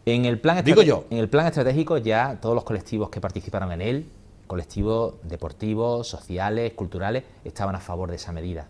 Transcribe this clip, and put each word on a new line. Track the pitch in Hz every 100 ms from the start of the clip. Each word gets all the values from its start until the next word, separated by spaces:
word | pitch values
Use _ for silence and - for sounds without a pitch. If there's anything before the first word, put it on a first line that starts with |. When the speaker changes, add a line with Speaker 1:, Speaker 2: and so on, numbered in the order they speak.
| -
Speaker 1:
en | 120
el | 123 113
plan | 160 175
Speaker 2:
Digo | 143 196
Speaker 1:
estrate-, | 165
Speaker 2:
yo. | 98 -
Speaker 1:
en | 117
el | 110
plan | 143 165
estratégico | 160 127 143 160 156
ya | 110 110 135 120
todos | 110 120
los |
colectivos | - 104 - 110 101
que | -
participaron | 95 95 - 98 95
en | 85
él, | 104 139 160 - - - -
colectivos | 90 80 98 104 113 117 -
deportivos, | 85 82 82 - 107 107 117 120 117
sociales, | 78 - 90 101 110 117
culturales, | - 90 90 98 123 131 -
estaban | - - 98 95
a |
favor | - 87 90
de | 85
esa | -
medida, | 82 87 82 73